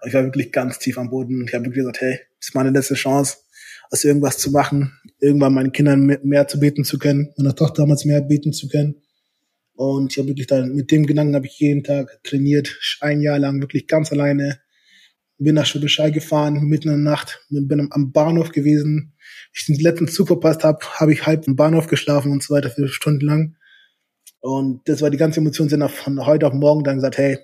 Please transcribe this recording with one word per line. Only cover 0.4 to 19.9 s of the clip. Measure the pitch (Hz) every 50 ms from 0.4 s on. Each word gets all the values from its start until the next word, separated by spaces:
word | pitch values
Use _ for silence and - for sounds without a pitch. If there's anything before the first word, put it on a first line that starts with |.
| 120 -
ganz | - 135 123 123 120 -
tief | - 131 123 127
am | 123 113
Boden. | 127 131 127 120 131 127 120 117
Ich | -
hab | 120
wirklich | 120 127 120 139
gesagt, | 131 123 - -
"Hey, | 131 131 127 - - _ _ _
das | - -
ist | -
meine | 131 131 135
letzte | 135 139 135 - 143
Chance, | - - 131 135 147 143 - - - _ _ _ - - - - - - _
aus | - - -
irgendwas | 147 143 143 143 131 - -
zu | - 143
machen, | 139 143 135 - 147 143 139 135 - _ - - _ _
irgendwann | 143 143 143 143 139 135 135
meinen | 131 131 135
Kindern | 131 - 147 147 139 139
me-, | 139 139 143 - -
mehr | 143 143 143 139 -
zu | - 143
beten | 147 147 143 147 143
zu | - - 139
können, | - 147 139 143 143 147 - -
meiner | 139 139 131
Tochter | - 160 147 - - 147
damals | 147 147 139 -
mehr | 147 147 147
beten | 135 135 147 143 - 156 147
zu | - - 135
können." | - 147 147 147 143 - _ _ _ _ _ _ _ _ _ _ _ _ _ _ _
Und | 117 131 135 139 139 139 131
ich | - 139
hab | 135
wirklich | 139 135 139 127 -
dann, | 139 135 127 127 135
mit | 143 131 -
dem | 156 151 151
Gedanken | 139 143 147 151 147 143
hab | 143 139
ich | - - -
jeden | 147 147 143 139 139
Tag | - 143 143 131 - - _ -
trainiert, | - 143 139 139 143 147 147 143 - - - - - - -
ein | 147 147 147 147
Jahr | 147 147 147 143
lang | 139 139 139 139
wirklich | 139 139 - 139 - -
ganz | 160 156 156 -
alleine. | 147 143 143 143 143 143 139 143 135 - _ _ _ _ _ _ _ _ _ _ _ _ _ _ _ -
Bin | 143 151 156
nach | 151 139
Schwäbisch | - - 147 147 139 131 147
Hall | 151 151
gefahren, | 147 156 151 - 156 151 147 147 147 147 147
mitten | 147 156 151 - 156
in | 147 143 147
der | 147
Nacht, | 147 143 - - - - _ -
bin | 143 143 139 135 151 147
am, | 143 143
am | - 147 139 131
Bahnhof | - 156 151 160 165 170 165 165
gewesen. | - 151 139 147 151 151 147 151 151 151 147 - _ _ - - - - - - -
Ich | - -
den | - 151 139
letzten | 156 170